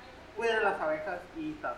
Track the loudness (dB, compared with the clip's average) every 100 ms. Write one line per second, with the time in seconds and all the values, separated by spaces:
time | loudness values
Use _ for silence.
0 | -18 -18 -10 0 4 6 4 4 2 0
1 | -2 -6 -6 -6 -4 -4 -4